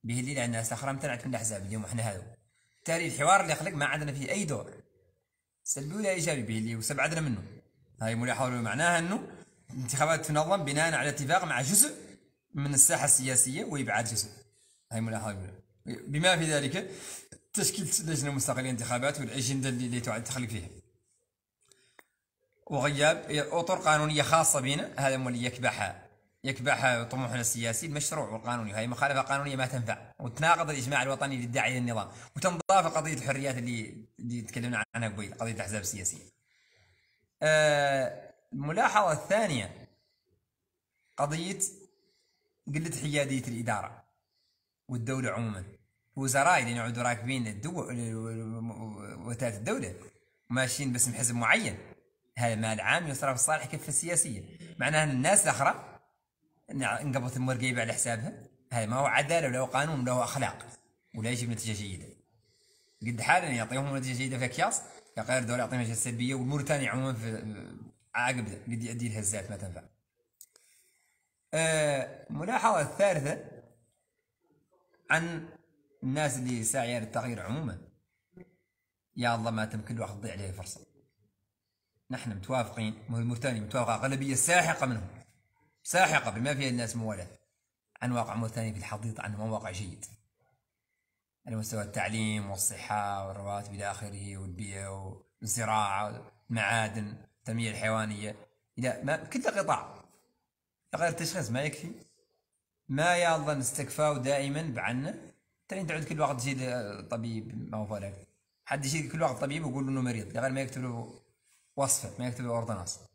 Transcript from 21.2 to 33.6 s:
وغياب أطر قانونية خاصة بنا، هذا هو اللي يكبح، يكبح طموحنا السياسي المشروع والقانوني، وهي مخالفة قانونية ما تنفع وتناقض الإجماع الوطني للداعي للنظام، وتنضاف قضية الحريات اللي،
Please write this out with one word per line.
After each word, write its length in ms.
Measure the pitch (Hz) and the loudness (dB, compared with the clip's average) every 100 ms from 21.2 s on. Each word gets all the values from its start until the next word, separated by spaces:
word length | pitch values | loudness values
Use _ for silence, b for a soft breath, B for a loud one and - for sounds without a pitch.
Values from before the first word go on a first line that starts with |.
| _ _ _ _ _ b b b b b _ _ _ _ - | _ _ _ _ _ b b b b b _ _ _ _ -6
وغياب 600 | 143 151 139 147 165 - | 0 2 6 6 6 0
أطر 460 | 151 143 170 170 180 | -2 0 0 2 2
قانونية 460 | 160 151 151 151 | 6 6 6 4
خاصة 400 | 139 160 156 143 | 6 6 6 4
بنا، 320 | 131 143 269 - | 2 0 -2 0
هذا 200 | 139 135 | 2 2
هو 100 | 127 | 0
اللي 160 | 120 | -2
يكبح، 600 | 120 - 123 - 98 - - _ _ _ | -2 0 -2 0 -4 -4 -16 _ _ _
يكبح 600 | - 131 127 131 131 120 117 | -6 -2 2 4 4 4 0
طموحنا 300 | 131 123 123 | -4 -2 0
السياسي 440 | 117 120 117 113 165 | 0 0 0 -2 -2
المشروع 440 | 147 147 156 107 | -4 -2 -2 -4
والقانوني، 440 | 110 117 120 107 | -4 -4 -4 -2
وهي 140 | 104 117 | -2 -2
مخالفة 340 | 123 143 135 | 0 2 2
قانونية 340 | - 139 143 135 | 2 0 0 -2
ما 100 | 127 | -2
تنفع 460 | 131 113 - - - | -2 -2 -4 -8 -10
وتناقض 500 | 127 110 160 165 156 | -8 0 4 6 4
الإجماع 340 | 143 123 139 | -2 0 2
الوطني 340 | 131 135 139 131 | 2 0 -2 -2
للداعي 420 | 120 123 113 127 | -2 2 2 2
للنظام، 320 | 120 113 98 B B - | 0 0 -4 B B 0
وتنضاف 600 | 185 170 - 190 165 160 | 0 0 6 6 6 0
قضية 160 | 156 | -2
الحريات 440 | 139 127 135 139 | -2 0 0 0
اللي، 480 | 123 | -2